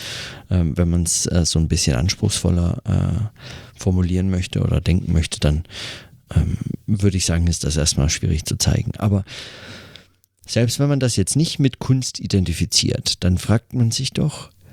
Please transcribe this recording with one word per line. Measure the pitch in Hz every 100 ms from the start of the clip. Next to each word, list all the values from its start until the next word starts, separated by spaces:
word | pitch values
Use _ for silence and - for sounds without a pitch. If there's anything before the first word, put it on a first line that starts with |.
| - - - - -
ähm, | 92 82 82
wenn | 85
man's, | 85 82 - -
äh, | 90 80
so | 87
ein | 80
bisschen | 78 - 62
anspruchsvoller, | 87 - 104 - 87 87 87 85 -
äh, | 92 92 98 107 - - - - -
formulieren | - 90 87 90 95
möchte | 92 90 -
oder | - 80
denken | 85 85 -
möchte, | 82 80 -
dann, | 76 76 - - - - - - -
ähm, | - - - - - -
würde | 104 101 92
ich | -
sagen, | 85 85
ist | 80
das | 69 73
erstmal | 73 - 71
schwierig | - - 80 -
zu | -
zeigen. | - - - -
Aber | 107 98 98 - - - - - - - _ _ _ _ -
selbst | - 120 -
wenn | 143
man | 139
das | 127 -
jetzt | 92 135
nicht | 165 -
mit | 135 -
Kunst | - 131 127 -
identifiziert, | - 101 85 82 90 - - - - -
dann | 90 87
fragt | - 110 -
man | 131 113
sich | - 135
doch | - 156 - - _ -